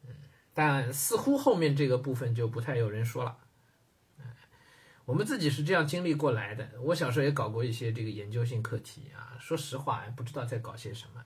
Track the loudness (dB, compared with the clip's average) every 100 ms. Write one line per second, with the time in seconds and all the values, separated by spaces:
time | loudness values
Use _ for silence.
0 | -16 -18 -18 -20 _ 2 4 4 0 -2
1 | 0 2 4 4 6 6 4 4 4 4
2 | 2 -2 0 2 0 0 -2 0 0 0
3 | -2 -2 -4 -6 -20 _ _ _ _ _
4 | _ -18 -16 -16 -20 _ -20 -20 -20 -14
5 | -2 0 2 2 2 2 4 4 4 2
6 | 2 4 2 2 -2 -8 -10 -4 0 2
7 | 2 4 4 2 -2 -2 -2 -2 -4 -2
8 | -4 -6 -4 -2 0 0 -2 -6 -8 -18
9 | -16 -16 -16 -16 -6 -4 -4 -6 -4 -4
10 | -6 -8 -8 -6 -6 -6 -8 -10 -10 -12
11 | -14 -18